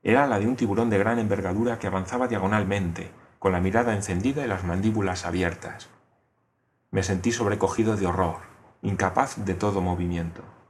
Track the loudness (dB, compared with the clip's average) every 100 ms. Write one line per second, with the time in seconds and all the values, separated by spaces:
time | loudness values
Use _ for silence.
0 | 4 4 4 2 0 0 0 2 2 2
1 | 2 0 0 0 0 0 0 -2 -4 -4
2 | -2 -2 0 0 0 0 0 0 -2 -4
3 | -10 -16 -20 _ 0 2 2 2 2 -2
4 | -2 0 0 -2 -2 -2 -2 0 0 0
5 | -2 -2 -4 0 0 -2 -12 -14 -18 _
6 | _ _ _ _ _ _ _ _ _ -2
7 | 0 0 0 0 0 2 0 2 2 2
8 | 0 2 0 -2 -14 -20 -20 _ -4 0
9 | 2 2 0 -2 -4 0 0 2 0 0
10 | -2 -2 -4 -8 -20 -20